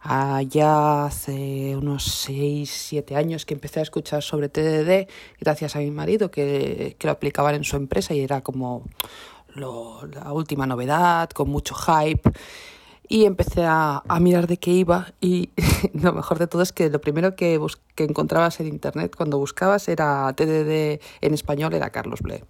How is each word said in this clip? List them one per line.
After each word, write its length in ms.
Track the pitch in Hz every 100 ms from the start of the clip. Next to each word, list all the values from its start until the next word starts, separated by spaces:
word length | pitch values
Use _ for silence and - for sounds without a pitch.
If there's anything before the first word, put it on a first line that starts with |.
Ah, 400 | 151 135 139 135
ya 640 | 135 151 151 151 151 147
hace 720 | 143 - - 139 139 139 139 135
unos 280 | 143 139
seis, 680 | - - - 135 143 147 143
siete 460 | - - 151 139 143
años 280 | 160 160
que 80 | -
empecé 280 | 147 147 -
a 20 |
escuchar 400 | 156 - 151 147
sobre 260 | 143 151 147
T 140 | -
D 220 | 156 156
D, 240 | 156 185 190 - - -
gracias 380 | - 151 151 147
a 40 |
mi 100 | 143
marido, 400 | 147 - 214 196
que, 680 | - 143 143 135 - 139 -
que 80 | 156
lo 60 |
aplicaban 420 | 147 147 139 143
en 100 | 147
su 120 | 147 143
empresa 380 | 139 - 190
y 60 | 151
era 200 | 135 139
como 440 | - 135 127 123 120 - - - - - _
lo, 540 | 139 131 117 117 113 143
la 260 | 143 110
última 340 | 147 160 143 135
novedad, 640 | 123 123 156 175 170 165
con 220 | - 143
mucho 240 | 143 -
hype. 580 | - - 156 156 156 - - - - - - - - -
Y 200 | 220 208
empecé 400 | 190 - - 170
a, 360 | 160 156 139 -
a 100 | 165
mirar 280 | 175 175 170
de 100 | 175
qué 140 | -
iba 420 | 180 180 175 185 -
y 300 | 180 180 175 - -
<laughs> 200 | - -
lo 220 | 151 170
mejor 240 | - - 160
de 80 | 170
todo 160 | 170
es 100 | 185
que 160 | - 160
lo 140 | 147
primero 340 | 151 151 185 190
que 220 | 175 165
bus-, 200 | 151 - _
que 100 | -
encontrabas 560 | 156 151 151 165 170 165
en 60 | 160
internet 480 | 147 151 151 170
cuando 240 | - 156 143
buscabas 500 | 139 - 185 202 -
era 440 | 165 156 139 135
T 120 | 131 156
D 180 | 156
D 360 | 151 156 151 151 - -
en 140 | 151
español, 400 | 151 - 147 156
era 160 | 165 143
Carlos 320 | - 110 -
Blé. 220 | - - -